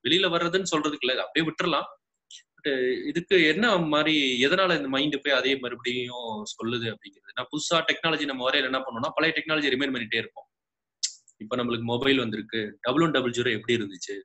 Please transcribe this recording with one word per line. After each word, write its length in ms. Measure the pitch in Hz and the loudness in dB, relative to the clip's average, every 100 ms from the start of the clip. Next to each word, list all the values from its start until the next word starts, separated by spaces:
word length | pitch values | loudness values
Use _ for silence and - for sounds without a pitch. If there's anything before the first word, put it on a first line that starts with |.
வெளியில 260 | 123 170 190 | 2 2 2
வர்றதுன்னு 420 | 170 170 185 185 | 2 0 0 0
சொல்றதுக்கு 340 | 160 147 147 123 | 0 0 -2 -2
இல்ல, 160 | 127 | -2
அப்படியே 240 | 92 151 160 | -2 -2 -2
விட்டுறலாம். 420 | 151 180 151 180 - _ _ _ - _ | -2 0 0 -2 -14 _ _ _ -20 _
But 140 | _ 151 135 127 127 147 | _ -2 0 0 -2 -2
இதுக்கு 300 | 151 170 190 | -4 2 4
என்ன 200 | 156 156 233 190 | 6 4 4 4
மாதிரி, 300 | 160 151 151 156 135 123 | 4 2 4 2 2 2
எதனால 340 | 139 185 185 165 | 4 4 4 2
இந்த 120 | 139 | 0
மைண்ட் 280 | 135 147 139 | 0 0 -2
போய் 180 | 147 | 0
அதே 160 | 135 131 135 | 2 2 0
மறுபடியும் 720 | 123 120 123 123 123 123 117 107 107 | -2 -6 -4 -4 -4 -8 -8 -8 -8
சொல்லுது 400 | - 113 120 113 | -6 -4 -2 -4
அப்படிங்கிறது. 480 | 104 101 _ - | -6 -14 _ -12
நான் 140 | - 127 | -8 -6
புதுசா 280 | 156 - 170 | -6 0 0
டெக்னாலஜி 460 | 160 - 165 156 | 2 0 0 0
நம்ம 180 | 147 131 | -2 -2
வரையில 240 | 127 143 131 | 0 2 0
என்ன 100 | 135 | -2
பண்ணோம்னா, 320 | 131 117 147 | -4 -4 -4
பழைய 180 | 156 160 | 0 0
டெக்னாலஜி 360 | 156 156 156 143 | 0 0 0 2
ரிமைண்ட் 240 | 127 139 | 0 0
பண்ணிட்டே 240 | 127 110 117 | -2 -2 -4
இருப்போம். 300 | 107 - - _ _ _ _ _ - - _ _ | -4 -12 -20 _ _ _ _ _ -8 -8 _ _
இப்ப 200 | 110 123 | -6 -4
நம்மளுக்கு 300 | 120 117 117 | -2 -2 -2
மொபைல் 320 | 120 135 135 | 0 2 2
வந்திருக்கு, 420 | 117 110 107 113 107 - | 0 -6 -6 -6 -6 -6
டபுள் 240 | 120 139 | -2 2
ஒன் 60 | 165 | 4
டபுள் 240 | 139 123 | 2 0
ஜீரோ 160 | 120 120 | 0 0
எப்படி 240 | 107 104 117 | -2 0 0
இருந்துச்சு? 400 | 101 92 - 98 | 0 -8 -10 -10